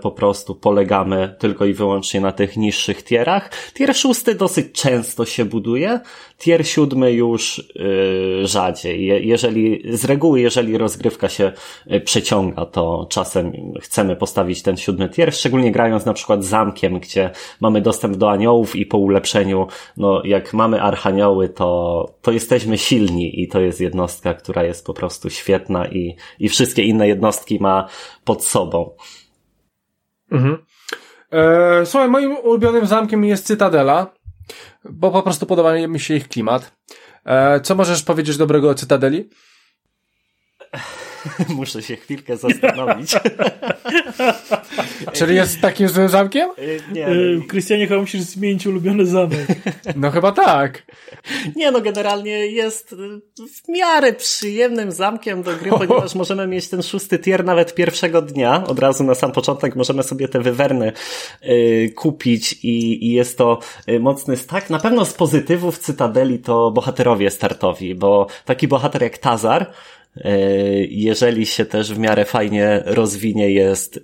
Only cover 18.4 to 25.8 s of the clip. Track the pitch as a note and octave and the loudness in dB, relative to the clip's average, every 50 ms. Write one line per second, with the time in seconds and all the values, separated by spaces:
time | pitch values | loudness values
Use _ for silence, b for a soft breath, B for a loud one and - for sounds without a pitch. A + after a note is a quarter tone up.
18.4 | A2 A#2 A#2+ A#2 G#2+ G2+ - F#2+ G2 - - G#2 G2 G2 G2 F#2+ - - - G#2 | 4 4 4 4 2 0 -4 -6 -4 0 0 2 2 4 2 2 0 0 0 0
19.4 | F#2+ G2 F#2+ F#2+ F#2 B B B B B B G#2+ G2+ G2 F#2+ - - G2 G2 F#2 | 0 2 0 -2 -2 B B B B B B -2 0 2 2 2 2 0 0 0
20.4 | - - A2 A2 A2+ A2+ A2 G2 G2+ G2+ F2+ - - G2 F#2+ G2+ G#2 G2+ F#2+ F#2+ | 0 -2 0 0 2 2 2 2 0 0 -2 0 -2 0 2 4 4 4 4 2
21.4 | F#2 F2+ - - F#2 F2 F2 F2 F2 F2 E2+ E2 E2 - _ _ - A#2+ A#2 A2+ | 0 -2 -2 -2 0 0 0 0 0 -2 -2 -2 -4 -6 _ _ -2 0 0 0
22.4 | A2+ - B2+ A#2 G#2+ A2 G#2+ G#2 - - B2+ A2 G#2 F#2 F2 F2 E2+ D#2 - F2+ | 0 2 0 0 2 0 -2 -2 2 2 2 2 2 2 0 -2 -4 -4 -4 -6
23.4 | F2+ F2 - F#2+ F#2 F2+ F2 - F#2 E2+ F#2 F#2 F2 E2+ - - - F2 E2+ - | -6 -2 0 0 0 0 0 -2 -4 -4 -2 -2 -4 -4 -6 -6 -6 -6 -6 -6
24.4 | - - - F2 E2+ E2+ F2 - - - - - F#2 F2 - - - - - - | -8 -6 -2 -2 -2 -2 -4 -8 -10 -12 -8 -8 -8 -8 -8 -10 -10 -10 -10 -8
25.4 | - - F#2+ F2+ - - F#2+ F2+ | 0 0 0 0 0 -2 -4 -4